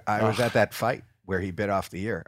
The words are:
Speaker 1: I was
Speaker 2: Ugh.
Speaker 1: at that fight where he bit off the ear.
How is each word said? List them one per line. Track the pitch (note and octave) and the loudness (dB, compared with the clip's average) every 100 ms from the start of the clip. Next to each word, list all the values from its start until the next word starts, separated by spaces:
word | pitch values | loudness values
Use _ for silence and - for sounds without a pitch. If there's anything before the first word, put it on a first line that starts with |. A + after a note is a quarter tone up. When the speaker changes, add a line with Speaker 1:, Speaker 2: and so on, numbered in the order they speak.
| - | 0
Speaker 1:
I | G#2+ | 2
was | A2 G#2+ | 2 2
Speaker 2:
Ugh. | A#2 | 2
Speaker 1:
at | |
that | A#2 G#2 | 4 2
fight | - A#2 C3+ - _ - | 2 -2 -2 -8 _ -4
where | F#2 | -4
he | F#2+ | -2
bit | F2 G#2 | -4 0
off | G2 - | 0 -2
the | F2 | -6
ear. | G#2 F2+ | -4 -6